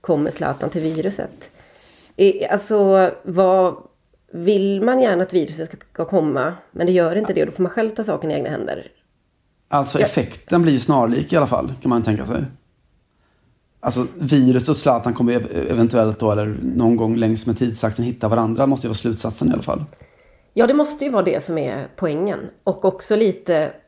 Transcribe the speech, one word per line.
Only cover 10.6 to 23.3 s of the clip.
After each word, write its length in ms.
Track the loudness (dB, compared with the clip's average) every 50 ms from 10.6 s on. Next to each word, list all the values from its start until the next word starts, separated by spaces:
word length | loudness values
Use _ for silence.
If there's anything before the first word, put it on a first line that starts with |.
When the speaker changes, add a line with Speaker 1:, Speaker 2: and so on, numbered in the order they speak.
Speaker 2:
blir 100 | 4 4
ju 60 | 2 2
snarlik 540 | 2 2 2 2 2 2 0 -2 -2 0
i 40 | 2
alla 100 | 2 2
fall, 260 | 2 0 -2 -2 -6 -8 -4
kan 60 | -2 0
man 120 | 0 0
tänka 220 | 2 0 -2 -2 -2
sig. 200 | -4 -4 -4 -6 -6 -10 _ _ _ _ _ _ _ _ _ _ _ _ _ _ _ _ _ _ _ _ _ _ _ _ _
Alltså, 260 | -6 -4 -2 -2 -4 -4 -6 -6
virus 500 | -2 2 4 4 6 6 4 4 2 0
och 80 | -2
Zlatan 360 | 2 2 2 2 2 0 -4 -2
kommer 180 | 0 0 0
ev-, 380 | 0 0 -2 -2 -4 -4 -2 -2
eventuellt 480 | 2 2 2 4 4 2 2 2 0 0
då, 120 | 0 0
eller 240 | 0 0 -2 -4 -6 -4
någon 340 | -6 -2 0 2 2 4 2
gång 200 | 2 2 0 0
längs 300 | 0 0 0 0 -2 -2
med 120 | -4 -2 -2
tidsaxeln, 480 | -2 -4 -2 -2 -4 -4 -2 -2 -4
hitta 220 | -4 -4 -4 -2 0
varandra, 380 | 0 0 0 0 0 0 2
måste 200 | 0 0 -2 -2
ju 20 | -6
vara 60 | -6 -4
slutsatsen 500 | -4 -4 -4 -4 -6 -8 -6 -2 0 0
i 40 |
alla 100 | 0 -2
fall. 220 | -2 -4 -6 -6 -6 -12 -14 _ -20 _ _ _ _ _ _ _ _ _ _
Speaker 1:
Ja, 120 | 2 2
det 80 | 4 4
måste 300 | 2 0 0 -2 -6 -6
ju 60 | -2
vara 120 | 0 0
det 220 | 0 0 -2 -2 -4
som 140 | -4 -4 -4
är 300 | -4 -4 -6 -8 -10 -12 _
poängen. 420 | -6 -4 -4 -2 -2 -2 -4 -4 -6 -10 -14 _ _ _
Och 200 | -4 -4 0 0
också 320 | -2 -2 -2 -4 -2 0
lite 540 | 2 2 2